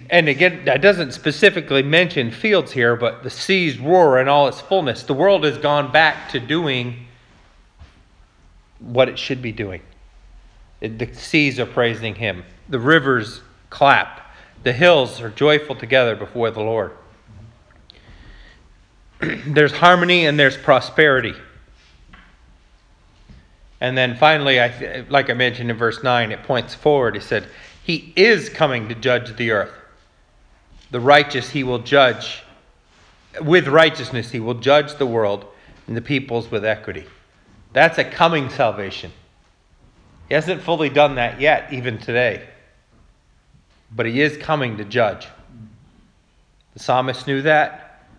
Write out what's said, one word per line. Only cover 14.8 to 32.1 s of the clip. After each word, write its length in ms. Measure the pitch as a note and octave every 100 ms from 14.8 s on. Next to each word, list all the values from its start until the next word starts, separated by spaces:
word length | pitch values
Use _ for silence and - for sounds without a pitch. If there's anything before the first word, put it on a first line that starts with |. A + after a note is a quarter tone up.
| F3 E3 B2 -
are 100 | A#2
joyful 460 | G#2 D3 D3+ - B2+
together 400 | A2+ C3 A#2+ G#2
before 340 | G2 B2 A2+
the 100 | A2
Lord. 320 | G#2+ A2+ F#2 - - _ _ - - _ _ _ _ - - - - - - _ _ _ _ _ _ -
<clears throat> 0 |
There's 520 | - - D3 D3 D3
harmony 540 | - F3 F3+ F3 F3 D#3+
and 140 | D3
there's 160 | C3+ -
prosperity. 760 | - C3 - - D#3 C3 A2+ - - - _ _ _ _ _ - - _ _ _ _ _ _ _ _ _ _ - _ _ _ -
And 140 | B2+ C3
then 200 | B2+ A#2+
finally, 440 | D3+ D#3 C#3 C3
I 80 | A#2+
th-, 420 | A#2+ A#2+ B2+ A#2+
like 200 | C#3 C3
I 40 |
mentioned 360 | A#2+ B2 A#2+ A#2+
in 60 | A2+
verse 260 | A#2 G#2+
nine, 300 | C3 A#2+ A2+
it 100 | G#2
points 320 | - B2+ -
forward. 400 | - D3+ D3 A#2+
He 60 | G2+
said, 260 | - A2 - - - -
"He 300 | - E3 - -
is 320 | A3 G#3 B2+
coming 400 | - D3+ B2 G#2+
to 60 |
judge 420 | A#2 B2+ B2 A#2 G#2+
the 140 | A#2
earth. 200 | G#2+ F2+ - - _ _ _ _ _ _ _ _ - -
The 100 | B2
righteous 500 | B2 D3 C#3+ C3 A2+
he 140 | D3+
will 140 | B2+ A#2+
judge. 640 | A#2 C#3+ B2+